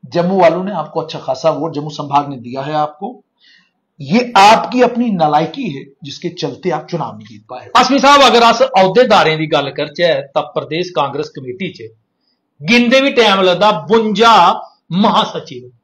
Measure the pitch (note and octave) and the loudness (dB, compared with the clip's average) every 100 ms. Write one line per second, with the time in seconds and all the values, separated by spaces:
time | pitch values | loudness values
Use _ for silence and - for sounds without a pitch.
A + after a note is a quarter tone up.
0 | - F3 F3 G3 E3+ E3 F#3+ F#3 D3+ - | -6 -2 0 4 4 2 -6 -8 -6 -8
1 | - D#3 - C3 E3 C#3 D#3+ D3 D3+ - | -8 -10 -6 -2 -2 -2 -6 -6 -10 -10
2 | C#3+ C#3+ C#3+ C3+ A#2 C3 C#3 D#3 D3+ - | -2 -2 -2 -10 -12 -10 -6 -4 -4 -6
3 | G3+ B3+ _ _ _ _ _ _ _ _ | -16 -16 _ _ _ _ _ _ _ _
4 | C#3 G#3 A#3+ G3+ G3+ A3 - B3 A#3+ A#3 | -2 -2 0 4 6 6 2 0 0 0
5 | A#3+ F#3 D#3 D3 E3 C4+ A#3 C#3 C3+ _ | -2 0 2 0 -2 -6 -10 -10 -14 _
6 | C#3+ C#3 F3 E3+ D3+ B2 F#3 D#3 D#3 E3+ | -16 -10 -12 -8 -10 -8 -6 -6 -8 -10
7 | A#2+ G#2+ G#2+ G#2 _ B2+ - - B3 C4+ | -10 -12 -20 -20 _ -20 -4 0 2 2
8 | C4+ C#4+ C4 A3+ A#3 A#3 C4 F#3+ F#3+ G#3+ | 4 6 6 6 4 4 2 4 2 2
9 | B3 G3 D#3 D#3 D#3+ D3+ C#3 C3 D3 - | 2 2 2 -2 -2 -2 -2 -6 -10 -2
10 | E3+ C#3+ C3+ D3+ D3+ - C3+ D#3 F3+ D#3+ | -2 -2 -4 -6 -4 -8 -6 -8 -6 -4
11 | C#3 C3+ D3 - B2+ B2 F3+ - A2 _ | -4 -4 -10 -12 -14 -10 -10 -10 -20 _
12 | _ _ _ _ _ _ D3 A#3+ A#3+ C4 | _ _ _ _ _ _ 0 2 4 2
13 | C#4 B3 A3 G3 F#3 F3 G#3 G3+ D3 A3+ | 2 2 2 2 0 2 2 0 0 0
14 | A3 G3 A3+ G#3 E3+ A3 - _ _ E3 | 2 2 4 6 4 2 -8 _ _ -2
15 | G#3 F#3+ G#3 - - B2 B2 _ | 0 0 -2 -8 -12 -18 -18 _